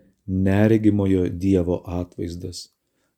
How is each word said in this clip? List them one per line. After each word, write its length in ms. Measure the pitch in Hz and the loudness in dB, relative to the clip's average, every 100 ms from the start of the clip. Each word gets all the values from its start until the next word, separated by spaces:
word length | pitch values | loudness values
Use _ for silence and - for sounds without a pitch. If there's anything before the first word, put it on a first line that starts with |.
| _ _ 98 | _ _ -6
neregimojo 1000 | 95 95 98 107 113 107 101 98 95 90 | -2 2 4 4 4 2 2 2 0 0
Dievo 540 | 87 95 95 87 90 - | -2 0 2 2 -4 -4
atvaizdas. 840 | 87 87 - 87 87 90 87 - _ _ _ _ | -8 -8 -8 -10 -10 -12 -14 -18 _ _ _ _